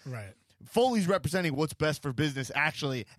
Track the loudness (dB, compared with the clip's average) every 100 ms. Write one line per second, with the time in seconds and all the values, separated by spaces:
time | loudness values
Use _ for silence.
0 | -12 -10 -12 -16 _ _ -4 2 4 4
1 | 2 2 2 0 0 0 -2 0 0 0
2 | -2 0 0 0 -4 0 0 0 -4 -4
3 | -6